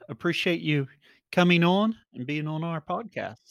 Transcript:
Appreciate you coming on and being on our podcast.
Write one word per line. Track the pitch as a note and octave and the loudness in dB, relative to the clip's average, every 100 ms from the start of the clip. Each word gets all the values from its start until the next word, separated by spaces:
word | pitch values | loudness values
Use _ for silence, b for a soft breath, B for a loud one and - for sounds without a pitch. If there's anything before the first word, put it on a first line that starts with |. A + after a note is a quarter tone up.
| - | -16
Appreciate | - F3 E3 F#3 E3+ | -6 -4 -2 -2 -2
you | D#3 D3 C3+ _ b b _ | 0 -2 -2 _ b b _
coming | F3+ F3+ E3+ | 2 6 6
on | E3+ F#3+ A3 A3 _ | 6 4 2 -2 _
and | B2 B2 | -10 -6
being | D3+ D3+ | -6 -6
on | D#3 | -6
our | E3+ D#3+ | -6 -8
podcast. | - F#3 A#3 - G2 A2+ _ | -6 -8 -8 -10 -10 -12 _